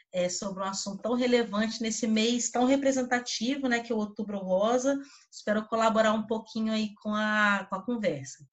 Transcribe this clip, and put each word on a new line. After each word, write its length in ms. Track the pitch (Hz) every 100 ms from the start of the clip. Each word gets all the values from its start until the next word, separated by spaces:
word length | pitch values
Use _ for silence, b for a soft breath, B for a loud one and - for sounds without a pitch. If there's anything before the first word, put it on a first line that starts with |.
| B
é, 160 | 185 180
sobre 360 | - 202 185
um 20 | 196
assunto 380 | 196 202 190
tão 100 | 220
relevante 720 | 247 247 240 226 202 220 -
nesse 240 | 226 226 226
mês 420 | 220 233 240 -
tão 160 | 247 254
representativo, 1040 | 277 269 262 247 247 240 - 233 285 262
né, 100 | 233
que 140 | 233
é 20 | 220
o 40 |
Outubro 400 | 208 - 202 196
Rosa. 600 | 185 185 214 247 262 277 B B B
Espero 360 | - - 208 220
colaborar 460 | 226 220 214 220
um 120 | 220 214
pouquinho 480 | 220 - 220 220
aí 220 | 220 214 208
com 180 | 214
a, 520 | 214 214 214 208 196 185
com 60 | 190
a 100 | 247
conversa. 580 | 240 190 143 131 - 147